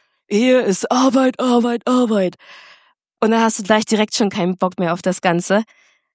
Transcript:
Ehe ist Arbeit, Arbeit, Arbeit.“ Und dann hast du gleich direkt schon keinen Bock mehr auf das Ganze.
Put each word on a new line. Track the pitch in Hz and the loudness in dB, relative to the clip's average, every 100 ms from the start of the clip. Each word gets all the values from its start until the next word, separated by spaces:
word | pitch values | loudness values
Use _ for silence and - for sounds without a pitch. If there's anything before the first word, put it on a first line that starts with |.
| _ _ - | _ _ -4
Ehe | 202 254 254 | 0 2 2
ist | 220 185 - | 2 -2 -2
Arbeit, | 247 262 240 262 - | 0 2 2 0 0
Arbeit, | 254 240 240 233 - | 0 2 0 -2 -2
Arbeit.“ | 254 240 214 185 - - - - - _ _ _ - | 0 0 0 -2 -4 -18 -20 -20 -20 _ _ _ -4
Und | 220 | -2
dann | 226 | 2
hast | 226 226 | 0 -2
du | |
gleich | 190 220 220 | 2 2 2
direkt | 214 214 - | -2 0 -2
schon | 202 | -2
keinen | 202 180 185 | -2 -4 -2
Bock | 185 - | -4 -4
mehr | 175 | -4
auf | 170 | -4
das | 185 180 | -4 -2
Ganze. | 185 170 - 196 226 _ _ _ _ | 0 -2 0 -2 -2 _ _ _ _